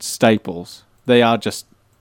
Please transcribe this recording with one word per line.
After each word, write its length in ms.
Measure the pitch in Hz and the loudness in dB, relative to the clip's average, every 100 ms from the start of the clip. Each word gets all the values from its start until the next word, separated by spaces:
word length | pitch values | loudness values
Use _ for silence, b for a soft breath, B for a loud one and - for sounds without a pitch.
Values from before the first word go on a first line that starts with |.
staples. 840 | - - 117 110 - 87 92 - _ _ - | -14 0 2 2 -2 -12 -14 -20 _ _ 0
They 160 | 120 | 2
are 160 | 117 117 | 4 0
just 280 | 107 - - _ _ _ | -4 -10 -14 _ _ _